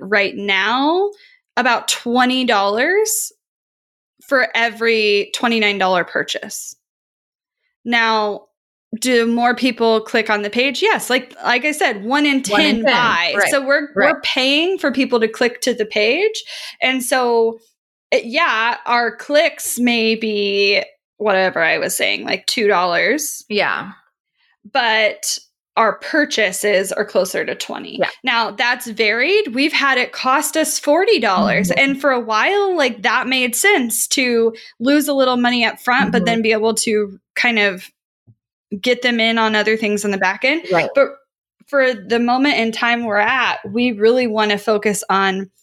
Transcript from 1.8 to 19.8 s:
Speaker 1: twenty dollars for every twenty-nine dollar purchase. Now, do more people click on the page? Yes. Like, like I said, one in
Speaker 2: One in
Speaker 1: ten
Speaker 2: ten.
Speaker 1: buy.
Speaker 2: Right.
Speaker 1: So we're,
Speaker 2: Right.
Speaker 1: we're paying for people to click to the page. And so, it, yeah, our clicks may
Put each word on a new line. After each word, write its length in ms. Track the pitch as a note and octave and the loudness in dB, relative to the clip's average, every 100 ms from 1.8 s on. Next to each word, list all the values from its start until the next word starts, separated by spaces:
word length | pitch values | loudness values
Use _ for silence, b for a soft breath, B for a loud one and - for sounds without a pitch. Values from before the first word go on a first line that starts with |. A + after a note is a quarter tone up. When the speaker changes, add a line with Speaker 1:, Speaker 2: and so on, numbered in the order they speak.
| - | -2
Speaker 1:
twenty 580 | - A#3+ B3 B3 C4 B3 | -6 -2 2 2 2 2
dollars 840 | G#3 G3 G#3+ D4 G4 A4 - - - _ _ _ _ _ _ _ _ | 2 2 0 2 2 0 -2 -6 -12 _ _ _ _ _ _ _ _
for 240 | - C4+ - A3+ | -2 0 0 0
every 760 | A#3 G#3+ A#3 A3+ G#3 G3+ - - | -2 0 0 2 2 2 0 -4
twenty-nine 420 | A#3+ A3+ G#3 G3+ | 0 2 0 2
dollar 260 | F#3+ F3+ | 2 0
purchase. 720 | E3+ - - - G#3 - - - _ _ _ _ _ _ _ _ _ _ A#3 | 0 -4 -4 -6 -8 -14 -14 -20 _ _ _ _ _ _ _ _ _ _ -2
Now, 640 | A#3 A3+ A3 G#3 G3 - _ _ _ _ A3 | 0 2 2 0 -4 -12 _ _ _ _ -6
do 280 | B3+ A#3+ A#3 | 2 2 2
more 260 | A#3 A#3+ | 2 0
people 480 | A#3+ C4 A#3 A3+ A3 | 2 0 2 2 2
click 300 | A3 A#3 A3 | 0 -2 0
on 100 | G#3 | 0
the 80 | G3+ | -2
page? 320 | A#3 C4+ C4 | 0 0 0
Yes. 300 | G#4 E4+ - | 0 0 0
Like, 240 | B3+ B3 - | -2 -4 -6
like 200 | - B3 | -2 0
I 100 | D4+ | 0
said, 300 | D4+ E4+ G#3 | 0 -2 -2
one 220 | G#3 C#4+ D4 | -2 0 2
in 160 | C4+ C4+ | 0 0
Speaker 2:
One 140 | D#4 | 2
in 200 | D#4 A3+ | 2 2
Speaker 1:
ten 20 | |
Speaker 2:
ten. 20 | A3 | 2
Speaker 1:
buy. 480 | A#3+ A#3 F3 E3+ G3+ | 2 2 2 0 0
Speaker 2:
Right. 120 | F3+ | 0
Speaker 1:
So 120 | C#4 | 0
we're, 300 | C4 C#4+ D4 | 2 0 0
Speaker 2:
Right. 220 | G3 G3+ D#4+ | 0 2 0
Speaker 1:
we're 60 | |
paying 580 | - - C4 D4 F4 F#4+ | -2 0 0 2 0 0
for 120 | D4+ | -2
people 280 | B3+ A#3+ A#3+ | 0 0 0
to 80 | A3 | 0
click 340 | A3 B3+ B3 | 0 -2 -2
to 140 | - A#3 | -2 -2
the 100 | G#3+ | -2
page. 580 | G#3+ G#3+ D4 G#4+ G#4+ - B B B | 0 0 2 0 -2 -12 B B B
And 220 | B3+ C4 | -2 -2
so, 560 | B3 C4 B3 A#3 A3+ A3+ _ _ _ _ - | 0 0 2 2 0 -2 _ _ _ _ -2
it, 160 | C5 A#3 | -2 0
yeah, 520 | C#4 E4 A3 A3+ A#3+ - | -2 0 0 0 -2 -2
our 280 | A#3+ A#3 A3+ | 0 0 -4
clicks 600 | - D4 D#4+ - - | 0 2 2 -2 -8
may 380 | - | -2